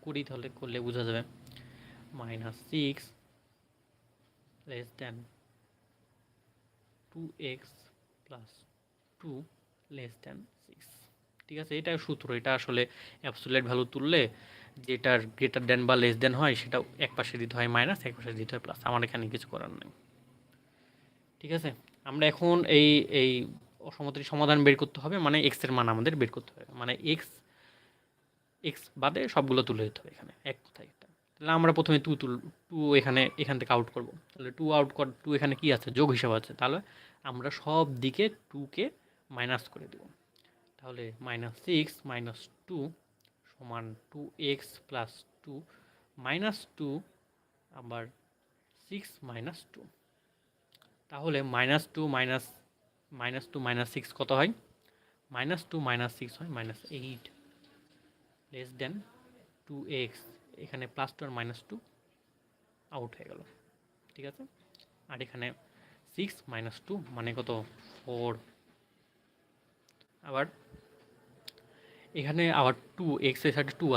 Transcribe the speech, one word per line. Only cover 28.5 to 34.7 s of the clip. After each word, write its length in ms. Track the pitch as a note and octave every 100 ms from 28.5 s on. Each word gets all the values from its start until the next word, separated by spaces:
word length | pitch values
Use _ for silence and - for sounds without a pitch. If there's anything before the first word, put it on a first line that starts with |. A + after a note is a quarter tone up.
| _ D#3+
এক্স 140 | - - -
বাদে 180 | C3+ F3+ C4
সবগুলো 260 | - C#3 C3 B2
তুলে 140 | A2 G#2+
দিতে 120 | -
হবে 100 | -
এখানে, 180 | - - - C#3
এক 60 | - _
কথায় 220 | - G#2+
এটা। 160 | _ - _ _
তাহলে 180 | - D3+ E3
আমরা 140 | E3 D#3+
প্রথমে 200 | D#3 D3 D#3+
টু 60 | D3
তুল-, 240 | B2+ B2 - - -
টু 100 | E3 D3+ C#3+
এখানে, 240 | C3+ C3 C3 -
এখান 140 | C#3+ C3+
থেকে 120 | B2 B2
আউট 120 | A#2
করব। 140 | - A#2 D#3 _
তাহলে 200 | - B2+ B2+
টু 60 | D#3